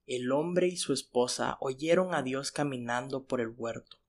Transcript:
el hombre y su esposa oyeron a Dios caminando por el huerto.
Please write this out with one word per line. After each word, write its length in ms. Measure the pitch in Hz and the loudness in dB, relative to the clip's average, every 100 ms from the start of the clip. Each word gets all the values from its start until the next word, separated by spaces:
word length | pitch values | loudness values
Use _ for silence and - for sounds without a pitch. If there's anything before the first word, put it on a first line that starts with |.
| - | -8
el 260 | 127 123 | -4 2
hombre 360 | 139 170 180 180 | 2 2 2 2
y 100 | 175 | 0
su 160 | - | -2
esposa 640 | 135 - 123 123 - 123 - | -2 0 2 2 0 -2 -2
oyeron 520 | 135 135 156 175 185 | -4 -4 2 4 4
a 100 | 160 | 0
Dios 280 | 131 135 139 | 0 -2 -4
caminando 760 | - 147 127 120 120 135 135 135 | -2 -2 -2 -2 -4 -2 -6 -2
por 140 | 127 | -2
el 100 | 113 | -2
huerto. 480 | 120 117 - - - | -4 -6 -8 -12 -20